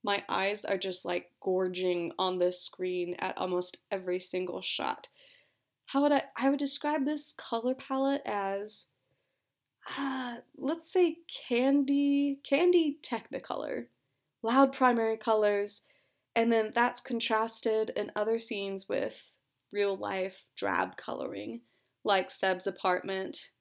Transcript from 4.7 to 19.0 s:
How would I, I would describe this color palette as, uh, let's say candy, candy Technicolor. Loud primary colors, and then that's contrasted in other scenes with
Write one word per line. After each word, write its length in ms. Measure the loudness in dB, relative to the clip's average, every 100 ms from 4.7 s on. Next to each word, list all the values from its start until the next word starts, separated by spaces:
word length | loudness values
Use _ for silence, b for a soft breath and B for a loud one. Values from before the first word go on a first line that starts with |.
| -4 -4 -4 -10 b b b b b b _ -4
How 160 | 0
would 100 | 4
I, 100 | 2 0 0
I 120 | 0
would 100 | 2
describe 440 | 0 0 0 0
this 300 | 0 0 -2
color 420 | -4 -6 -4 -2 -4
palette 460 | -4 0 0 0 -2
as, 600 | -2 -2 -4 -4 -6 -6 _ _ _ _ _ _ _ _ _ -12 -6
uh, 400 | -4 -4 -6 -8 -14 -8
let's 340 | -6 -4 0
say 260 | 4 4 2 -12 -14 -2
candy, 920 | 2 4 4 4 4 4 4 2 -2
candy 540 | 0 4 6 6 4 0
Technicolor. 840 | -4 -4 -6 -10 -6 -6 -4 -6 -8 _ _ _ _ _
Loud 300 | 0 4 4
primary 460 | 6 4 4 2 0
colors, 640 | 2 4 4 2 0 -4 b b b b b 0
and 160 | 4
then 200 | 4 4
that's 280 | 2 2 0
contrasted 880 | -4 -2 2 2 2 0 0 2 0 -2
in 160 | -4 -2
other 220 | 0 2
scenes 500 | 0 -2 -4 -4 -2
with 480 | -2